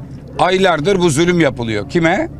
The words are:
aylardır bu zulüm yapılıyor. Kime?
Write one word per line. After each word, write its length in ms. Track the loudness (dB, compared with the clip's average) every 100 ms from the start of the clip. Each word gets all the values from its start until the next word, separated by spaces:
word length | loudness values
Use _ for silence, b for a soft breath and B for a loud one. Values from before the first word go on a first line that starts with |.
| -16 -16 -10 0
aylardır 600 | 2 4 2 2 0 2
bu 120 | 2
zulüm 300 | 2 2 2
yapılıyor. 500 | 2 0 -4 -4 -2
Kime? 380 | 0 0 0 -4 -8